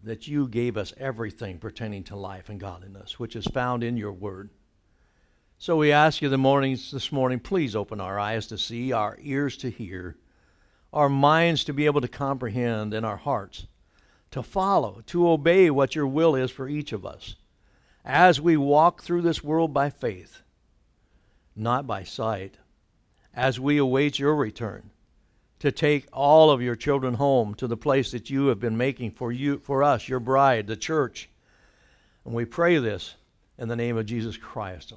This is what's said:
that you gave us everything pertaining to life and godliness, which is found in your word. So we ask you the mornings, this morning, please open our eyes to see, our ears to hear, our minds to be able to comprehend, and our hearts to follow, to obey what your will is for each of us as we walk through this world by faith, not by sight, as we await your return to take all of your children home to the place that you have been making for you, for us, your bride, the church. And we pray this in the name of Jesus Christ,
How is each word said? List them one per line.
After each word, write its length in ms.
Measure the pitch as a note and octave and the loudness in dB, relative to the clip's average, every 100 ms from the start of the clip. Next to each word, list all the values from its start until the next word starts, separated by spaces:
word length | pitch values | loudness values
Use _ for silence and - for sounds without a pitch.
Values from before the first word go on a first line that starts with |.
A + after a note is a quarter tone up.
that 240 | G#2 A2 - | -12 -12 -6
you 220 | D3 C3 | -2 -2
gave 280 | A2 A#2+ G#2 | -2 -2 -4
us 160 | F#2+ - | -8 -8
everything 600 | C3+ A2+ G#2+ - G#2 E2+ | -8 -8 -8 -10 -12 -10
pertaining 460 | A2 - A2 G2+ | -12 -10 -10 -10
to 120 | F#2 G#2 | -12 -12
life 320 | F#2+ F#2+ - | -12 -14 -14
and 100 | G#2 | -12
godliness, 600 | G2 F2 F#2+ G2 G2+ - | -12 -14 -18 -18 -16 -12
which 180 | A#2 A#2 | -10 -6
is 100 | - | -6
found 380 | C3 B2 A#2+ | -2 -2 -2
in 120 | A#2 A#2+ | -2 -2
your 160 | G#2 | -4
word. 380 | F#2 G2+ F#2+ G2+ _ _ _ _ _ _ _ _ _ _ _ | -8 -10 -10 -14 _ _ _ _ _ _ _ _ _ _ _
So 180 | - E3 | 0 2
we 160 | D3+ | 6
ask 280 | D3 D#3 - | 6 4 2
you 80 | C#3+ | 0
the 100 | C3+ | 2
mornings, 520 | C3+ C#3 C3+ B2+ - | 4 4 2 -4 -6
this 220 | C3+ - | -10 -6
morning, 260 | C#3+ B2+ B2+ | -2 0 -2
please 380 | - F#3+ C3+ G#2 | -2 -2 0 -2
open 240 | G2+ G#2 | -6 -8
our 180 | F#2 G2+ | -6 -4
eyes 300 | G#2 A2+ - | -4 -4 -6
to 100 | - | -8
see, 340 | - A#2 B2+ | -8 -6 -2
our 240 | A#2+ G#2 - | -2 -2 -4
ears 340 | D3 C#3 C#3+ - | -6 -4 -4 -4
to 120 | C3 | -10
hear, 460 | - G2 F#2 F2+ - _ _ _ _ _ _ _ | -8 -10 -10 -12 -14 _ _ _ _ _ _ _
our 160 | D3 C#3+ | 0 2
minds 560 | C#3 C#3+ D#3+ E3+ D#3 | 4 4 4 2 0
to 80 | - | -2
be 140 | C#3 D3+ | 0 0
able 140 | D3 | 2
to 80 | B2 | -2
comprehend, 840 | - C#3 C3+ A#2+ A#2+ A#2+ A2 G#2+ | -4 -6 -4 -4 -2 -2 -2 -4
and 120 | G#2+ A2 | -4 -6
our 100 | G#2 | -6
hearts 500 | C#3+ A#2+ G2 - - _ _ _ _ _ _ | -4 -4 -6 -16 -20 _ _ _ _ _ _
to 100 | C3+ | -10
follow, 600 | A#2 G3 F#3+ F#3+ A2+ G2 - | -6 -2 2 2 0 -6 -6
to 220 | E3+ F3 | 2 4
obey 420 | D#3+ D3 F#3 F3 | 4 4 6 6
what 240 | C#3 C3+ | 6 2
your 120 | D#3 C#3 | 0 -2
will 280 | C#3+ E3 | 2 4
is 160 | C3+ B2+ | 4 0
for 180 | - C3+ | -4 -6
each 240 | D3 - | -6 -6
of 140 | G#2 F#2 | -8 -10
us 300 | - - - _ _ _ _ _ _ | -14 -16 -18 _ _ _ _ _ _
as 360 | - C#3+ F#3 C#3+ | -2 6 6 6
we 160 | E3 D#3 | 4 4
walk 460 | C#3 D3 E3+ - | 4 6 4 2
through 200 | - F3 | -4 0
this 220 | E3+ D#3+ | 0 -2
world 280 | D3 D#3+ D#3+ | -2 0 0
by 160 | C#3 C#3+ | 0 -2
faith, 540 | - A#2+ F#2 E2+ - _ _ _ _ _ _ _ _ _ _ _ | -2 -6 -6 -14 -20 _ _ _ _ _ _ _ _ _ _ _
not 320 | - A2+ B2+ C3+ | -6 -2 -2 -2
by 160 | G2 | -8
sight, 540 | F#2 - A2 G2+ G2 _ _ _ _ _ _ _ _ | -8 -6 -4 -4 -8 _ _ _ _ _ _ _ _
as 280 | - C3 B2 | -2 -2 0
we 180 | C#3 D3 | 2 4
await 400 | C3 C3+ D3 - | 4 4 2 0
your 160 | C#3 | 0
return 560 | D3+ A2+ - A2 G2 - _ _ _ _ _ _ _ | 2 0 -4 -8 -10 -16 _ _ _ _ _ _ _
to 100 | D3 | -4
take 380 | - D3+ D3 - | 0 2 0 -2
all 380 | C3 C#3+ D#3 D#3 | 0 6 8 8
of 100 | C3+ | 6
your 140 | B2 | 2
children 400 | A#2 C#3+ C#3 B2+ | -2 0 0 0
home 400 | A#2 C#3 C3 G#2 | 0 2 2 0
to 140 | G2+ B2 | -4 -6
the 80 | A2+ | -4
place 340 | D3 C#3 B2 | 0 2 0
that 180 | B2 - | -4 -6
you 180 | C3+ C#3 | 0 2
have 100 | G#2+ | 2
been 180 | A#2 A2 | 0 -2
making 360 | C3 B2+ A#2 | -2 -4 -8
for 180 | - A#2+ | -6 -6
you, 280 | B2 C#3+ C#3 | -4 -2 -4
for 260 | - C3+ | -2 0
us, 240 | C#3+ A#2+ - | 2 2 -2
your 100 | B2+ | -4
bride, 480 | A#2 C3+ C#3 A#2 G#2 | 0 4 4 2 -2
the 100 | A2 | -6
church. 540 | - D#3+ B2 - - _ _ _ _ _ _ _ _ _ | -2 0 -2 -4 -20 _ _ _ _ _ _ _ _ _
And 100 | - | -8
we 100 | A#2 | -6
pray 340 | A#2 - E3+ E3 | -4 0 2 2
this 360 | A#2 G2 - - _ _ _ - | 2 -4 -10 -18 _ _ _ -12
in 100 | A#2 | -6
the 80 | A#2 | -4
name 200 | A#2+ A2+ | -2 -2
of 100 | G#2+ | -4
Jesus 300 | A#2 A2+ - | -4 -6 -8
Christ, 560 | - - G2 F#2 - | -12 -10 -10 -12 -16